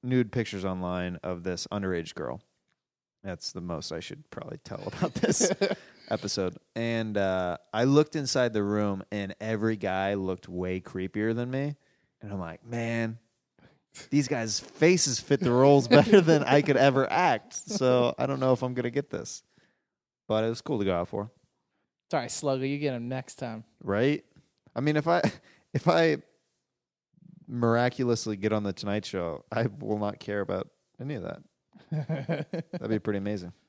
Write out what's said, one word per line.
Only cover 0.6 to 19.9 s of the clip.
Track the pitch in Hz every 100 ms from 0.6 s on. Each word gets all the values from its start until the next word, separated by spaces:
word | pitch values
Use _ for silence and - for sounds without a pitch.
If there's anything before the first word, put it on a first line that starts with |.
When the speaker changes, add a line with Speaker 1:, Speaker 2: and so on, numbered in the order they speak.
| 95
Speaker 1:
online | 92 90 90 90 87
of | - 90
this | 90 87 -
underage | 101 95 87 80 -
girl. | 65 62 _ _ _ _ _ _ _ _
That's | 98 90 -
the | 92
most | 87 82 -
I | 80
should | - 147 -
probably | - - -
tell | - - -
about | - -
this | - - - 285 190 196 196
Speaker 2:
<laughs> | - - -
Speaker 1:
episode. | 107 101 - 92 76 _ -
And, | 117 113 110 101
uh, | 98 92 90 85 _
I | 110
looked | 127 143 151 156
inside | 139 139 123
the | 110
room, | 101 104 104 98 -
and | 104 98 101
every | 110 110 110 107
guy | 98 95 98 101
looked | 95 92 -
way | 90 90 92
creepier | 90 95 92 104 110 113
than | 123
me. | 131 143 143 _ _ _ _
And | 107
I'm | 101
like, | 85 82 -
"Man, | 120 117 117 113 113 _ _ _ _ _ _ _ - -
these | 143 135
guys' | 135 113 101
faces | - - 160 180 - 123
fit | - 147
the | 160
roles | 123 135 143 120
better | 190 226 208
than | 165 156
I | 143 143
could | 147 131
ever | 139 135 131
act. | 147 175 113 -
So | - - 208 127 127 120 -
I | 135
don't | 135
know | 131
if | 123
I'm | 127
gonna | 123 123
get | 131 139
this." | - - - _ _ _ _ _